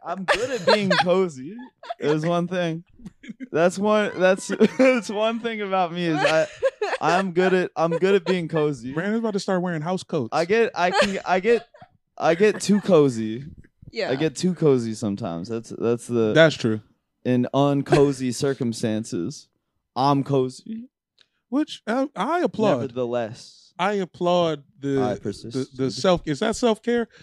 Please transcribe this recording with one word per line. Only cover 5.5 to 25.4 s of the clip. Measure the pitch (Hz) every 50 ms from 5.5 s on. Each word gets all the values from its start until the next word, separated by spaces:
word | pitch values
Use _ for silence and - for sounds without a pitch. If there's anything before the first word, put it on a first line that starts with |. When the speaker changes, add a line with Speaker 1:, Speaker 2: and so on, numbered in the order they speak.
| 226 208
Speaker 1:
about | 208 190 190 190 180 165
me | 170 175 175
is | 165 156 147
I, | - 285 160 160 156 - - - - 539 - _ 427 381 - -
I'm | - 156 170 185 196 190
good | 160 175 185 190 185
at, | 185 175 - -
I'm | - 160 170
good | 165 165 175 190 202
at | 196 165
being | 175 185 180 165 147
cozy. | 160 156 151 151 143 120 113 127
Speaker 3:
Brandon's | 135 160 180 202 220 233
about | 226 220 202
to | 196
start | - - 190 180
wearing | 175 185 170 156
house | 147 175 190 180
coats. | - - 180 156 117 110
Speaker 1:
I | - 156 165
get, | 170 208 233 226 - -
I | - - -
can, | 381 403 - 202 190 180 -
I | - 180 190
get, | 180 226 240 214 - - _ - - - _ _ _ _ _ -
I | 113 156 170
get | 165 208 214 196 196
too | - - 208 202
cozy. | - - 185 156 147 139 120 113 110 107 110 127 139 - - - - _ _ _ - -
Speaker 2:
Yeah. | - 226 190 143
Speaker 1:
I | 131
get | 135 156 156 127
too | - - 180 175
cozy | - 165 147 135 127 113 113
sometimes. | 110 - 117 101 98 101 117 90 82 85 90 117
That's, | 113 117 113 -
that's | - - 92 113 120 117 - -
the | 120 117 113 110 107
Speaker 3:
That's | 151 165 156 139
true. | - - 113 110 107 - _ _ _ _ _ _ _ _
Speaker 1:
in | 123 127 123 123 - -
uncozy | 135 143 143 139 143 135 - 170 147 139 143 135 123 131 127 113
<laughs> | - 147 139 135 - 131 117 110
circumstances. | - - 110 107 107 110 - 127 90 85 117 - - - _ _ _ _ _ _ _ _ _ _ 120
I'm | 135 143 143 139 131
cozy. | - 143 135 127 127 127 - - - 226 226 247 - _ _ _ _ _ _ _ _ _ _ _ _
Speaker 3:
Which, | 233 285 311 - - - _
uh, | 214 226 269 269 294 -
I | 180 190 277 330 359
applaud. | 320 196 - - 220 202 151 120
Speaker 1:
Nevertheless. | 117 - 117 127 123 117 120 120 117 107 120 - - - - - _ _ _ -
Speaker 3:
I | 180 202 208
applaud | 202 185 - - - 180 175 180 175 170 165 156 143 139 _ _ _
the, | 131 139 139 135
Speaker 1:
I | 131 104 101
Speaker 3:
the, | 98
Speaker 1:
persist. | - 107 101 -